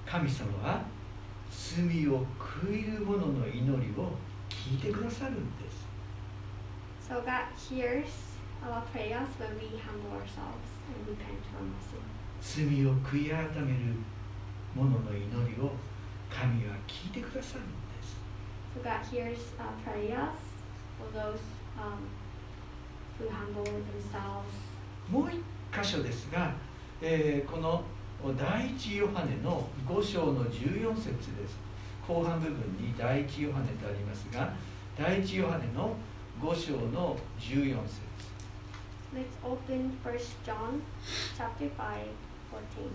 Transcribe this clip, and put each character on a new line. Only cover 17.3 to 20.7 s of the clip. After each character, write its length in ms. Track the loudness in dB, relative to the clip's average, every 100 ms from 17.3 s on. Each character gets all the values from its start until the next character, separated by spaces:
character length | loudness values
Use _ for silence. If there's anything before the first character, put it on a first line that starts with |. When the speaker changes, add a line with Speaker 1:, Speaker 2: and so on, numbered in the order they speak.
| -4
Speaker 1:
だ 60 |
さ 120 | -4
る 60 | -6
ん 80 | -6
で 320 | -6 -6 -6
す。 140 | -6 -6 -6 -6 -6 -6 -6 -4
Speaker 2:
So 60 |
God 180 | 0 0 0
hears 280 | 0 0 -2 -4 -4
our 140 | -6 -4 -4
prayers 500 | 0 0 2 0 -2 -6 -8 -8